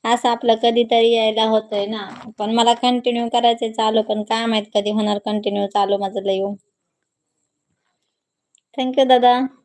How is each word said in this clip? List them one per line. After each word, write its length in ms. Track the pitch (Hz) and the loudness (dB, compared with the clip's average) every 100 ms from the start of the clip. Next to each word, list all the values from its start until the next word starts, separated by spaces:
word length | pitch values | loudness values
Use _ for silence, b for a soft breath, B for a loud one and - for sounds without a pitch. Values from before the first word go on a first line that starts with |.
असं 240 | 226 240 247 | 0 0 0
आपलं 260 | 233 240 | 0 0
कधीतरी 560 | 226 233 233 233 233 226 | 2 2 2 2 4 4
यायला 340 | 233 220 214 | 2 0 0
होतंय 420 | 220 220 214 208 202 | 0 0 -2 -6 -4
ना. 440 | 220 202 - 220 - | -6 -10 -16 -18 -8
पण 160 | 214 | -2
मला 200 | 233 233 | 0 2
कंटिन्यू 540 | 233 247 247 247 233 233 | 2 0 0 -2 -4 -2
करायचंय 400 | 240 233 233 226 | 0 0 0 -4
चालू, 300 | 220 220 220 | -2 0 0
पण 200 | 220 214 | -2 -4
काय 240 | 208 226 233 | -2 -4 -2
माहित 180 | 220 208 | -4 -2
कधी 160 | 208 208 | -4 -2
होणार 280 | 214 208 208 | -2 -2 -2
कंटिन्यू 480 | - 208 208 202 202 | -4 -4 -2 -4 -2
चालू 320 | 202 196 196 | -2 0 -2
माझं 240 | 196 202 | -2 -4
लाईव्ह. 320 | 196 190 196 202 _ _ _ _ _ _ _ _ _ _ _ _ _ _ _ _ _ _ _ _ _ - | -4 -2 -4 -8 _ _ _ _ _ _ _ _ _ _ _ _ _ _ _ _ _ _ _ _ _ -4
Thank 200 | 254 262 | -2 2
you 100 | 262 | 4
दादा. 320 | 247 247 247 262 _ | 6 6 4 -2 _